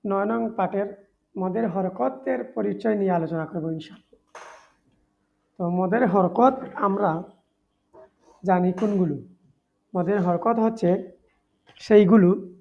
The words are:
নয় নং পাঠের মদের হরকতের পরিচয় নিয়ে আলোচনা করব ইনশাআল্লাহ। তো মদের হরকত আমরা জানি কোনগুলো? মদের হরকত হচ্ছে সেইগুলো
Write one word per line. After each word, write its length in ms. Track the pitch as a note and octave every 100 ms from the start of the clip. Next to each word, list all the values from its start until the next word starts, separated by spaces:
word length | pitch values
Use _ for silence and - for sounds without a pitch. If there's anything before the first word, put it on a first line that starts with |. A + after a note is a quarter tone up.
| G#3
নয় 160 | G3 G#3
নং 100 | A#3 A3+ A3+
পাঠের 300 | F#3 G3+ G3+ - _ _ _ -
মদের 260 | F#3 G3 A3
হরকতের 640 | F3+ F#3 - C4 C4 C4+ B3+ A#3+
পরিচয় 420 | A3+ G3+ G3 A3+ G#3
নিয়ে 120 | F#3+ F3
আলোচনা 260 | D#3+ E3 D#3+
করব 140 | F3+ D#3+ D#3+
ইনশাআল্লাহ। 420 | - A3 _ _ _ - - - _ _ _ _ _ _ _ _ _ -
তো 60 | F3 F3+
মদের 260 | F#3 A3 A#3+
হরকত 420 | G3 F#3 F3+ B3+ C4 - - G3+
আমরা 240 | G3 G3+ D#3+ F3+ _ _ _ _ _ _ - - _ _ _ F3+
জানি 220 | F3+ F3+ F3+
কোনগুলো? 360 | A3 G3+ E3+ C3+ - _ _ _ _ _ _
মদের 240 | F#3 E3+ G#3
হরকত 320 | F3+ E3+ A3+ A3+
হচ্ছে 260 | A3 A3+ F3 F#3+ - - _ _ _ _ _ _ -
সেইগুলো 440 | G#3+ F#3+ G#3+ F3 G3+ - -